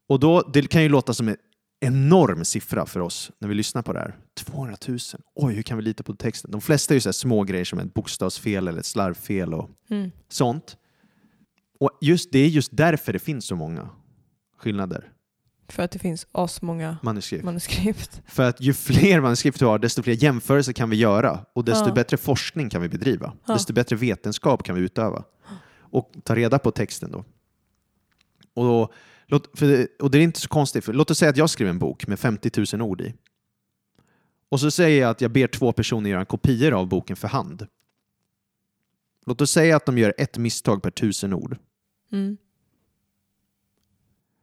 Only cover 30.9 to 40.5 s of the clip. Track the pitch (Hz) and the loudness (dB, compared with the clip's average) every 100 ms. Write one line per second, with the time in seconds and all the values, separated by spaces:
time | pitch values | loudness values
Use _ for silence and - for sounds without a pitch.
30.9 | 127 156 156 160 135 160 - 101 87 73 | 0 2 4 4 4 2 2 -2 0 -2
31.9 | - - 98 127 107 117 - 101 104 113 | -4 -6 -2 -2 -2 -2 -2 -2 -4 -6
32.9 | 92 87 - _ _ _ _ _ _ _ | -6 -10 -12 _ _ _ _ _ _ _
33.9 | _ _ _ _ _ - 139 147 - 165 | _ _ _ _ _ -4 0 0 4 4
34.9 | 147 123 113 120 123 120 - 120 117 110 | 6 4 2 0 2 2 2 0 0 0
35.9 | 113 104 92 95 113 147 117 147 104 92 | -2 0 -2 -2 0 2 2 2 2 0
36.9 | 92 - 92 107 135 92 87 101 _ _ | -2 -4 -8 -6 -6 -6 -12 -18 _ _
37.9 | _ _ _ _ _ _ _ _ _ _ | _ _ _ _ _ _ _ _ _ _
38.9 | _ _ _ - 120 143 170 160 151 - | _ _ _ -8 -2 2 4 6 6 4
39.9 | 123 107 - 139 - 117 | 4 4 2 -4 -2 -4